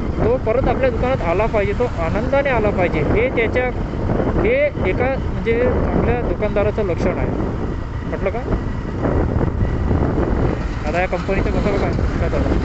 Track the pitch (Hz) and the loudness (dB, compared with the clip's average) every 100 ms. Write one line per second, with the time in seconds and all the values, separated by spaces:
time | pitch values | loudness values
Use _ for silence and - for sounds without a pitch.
0 | - - 220 262 214 240 254 233 262 226 | -2 0 2 2 2 2 2 2 0 0
1 | 247 262 170 180 226 220 202 196 240 165 | 0 0 0 0 2 2 0 0 0 0
2 | 165 196 254 277 285 233 208 190 175 156 | -2 0 2 2 2 2 2 2 0 2
3 | 143 208 254 240 220 247 254 - - - | 2 2 2 2 0 0 0 -2 -4 -2
4 | - - - - 196 269 294 - 185 190 | 0 0 0 0 2 2 0 0 -2 0
5 | 254 262 - - 226 233 247 190 - 226 | 0 -2 -2 -2 0 0 2 0 0 2
6 | 226 240 233 - 208 208 202 220 196 160 | 2 0 -2 -2 0 0 0 0 -2 0
7 | - - - - - - - - - - | -2 0 -2 -2 -2 -4 -4 -4 -6 -6
8 | - 160 185 226 - - - - - - | -6 -4 -2 -2 -2 -2 -2 -6 -6 -4
9 | - - - - - - - - - - | 0 0 0 0 0 0 0 0 0 2
10 | - - - - - - - - 123 170 | 2 0 0 2 0 0 -2 -4 -2 0
11 | 185 180 - 196 - 180 208 196 180 - | 0 -2 0 0 0 0 0 0 0 0
12 | - - 160 156 151 - | 0 0 0 0 0 0